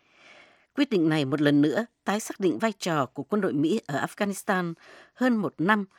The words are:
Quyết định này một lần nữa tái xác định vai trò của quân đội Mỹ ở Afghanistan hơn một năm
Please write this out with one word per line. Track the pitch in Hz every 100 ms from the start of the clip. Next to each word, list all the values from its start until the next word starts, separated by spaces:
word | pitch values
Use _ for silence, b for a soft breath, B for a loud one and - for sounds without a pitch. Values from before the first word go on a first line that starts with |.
| b b b b b b b -
Quyết | 285
định | 196 156
này | 156 135
một | 147
lần | 147 143
nữa | 147 139 233 _
tái | - 208
xác | - -
định | 190 110
vai | 220 -
trò | 190 156 127
của | -
quân | - 208
đội | 190
Mỹ | 147 156 220 -
ở | 143 -
Afghanistan | - 202 185 - 185 175 165 B B B
hơn | - 254 226
một | 156 -
năm | 175 214 196